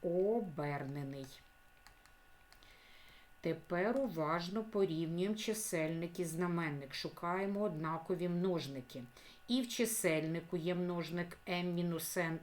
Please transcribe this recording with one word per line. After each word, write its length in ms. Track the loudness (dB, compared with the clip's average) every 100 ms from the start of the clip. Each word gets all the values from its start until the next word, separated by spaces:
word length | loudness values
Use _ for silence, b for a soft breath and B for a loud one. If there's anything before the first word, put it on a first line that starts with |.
обернений. 1200 | 2 4 4 4 0 -2 -2 -2 -2 -4 -4 -6 -10 -14 -20 -20 -20 -20 -20 -20 -20 -20 -20 -20 -20 -20 B B B B B B B -4
Тепер 560 | -2 -2 -2 0 2 2
уважно 680 | 0 0 0 0 0 -4
порівнюємо 680 | 0 2 2 2 0 2 2
чисельник 840 | 0 -2 -2 0 0 0 0 -4 -2
і 40 |
знаменник. 720 | -2 0 2 2 0 -2 -4
Шукаємо 680 | -6 -6 -4 -2 0 0 2
однакові 680 | 0 0 0 -2 0 0 2
множники. 720 | 2 2 2 -2 -8 -10 -12 -12 B B B 0
І 140 | 0
в 60 | 2
чисельнику 880 | 0 2 4 4 4 2 -2 -2 -2
є 180 | 0
множник 640 | 0 0 -2 -2 -2 -4 -6 -4
m 160 | -2
мінус 520 | 0 0 0 0 0 0
n, 200 | 0 -2